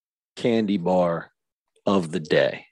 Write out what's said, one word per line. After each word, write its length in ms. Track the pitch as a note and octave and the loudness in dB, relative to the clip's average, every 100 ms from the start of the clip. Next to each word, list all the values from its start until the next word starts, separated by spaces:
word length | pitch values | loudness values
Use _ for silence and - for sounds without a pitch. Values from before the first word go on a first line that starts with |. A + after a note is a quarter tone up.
| _ _ _ - | _ _ _ -4
candy 420 | B2+ A2+ G#2 G2+ | 0 2 2 0
bar 540 | F2 F2+ F2 E2 - _ _ _ _ _ - | 0 2 2 -2 -8 _ _ _ _ _ -2
of 260 | G2 E2 | 0 0
the 80 | F2 | -6
day? 460 | D#2 D2 C2+ - - | -2 0 0 -2 -14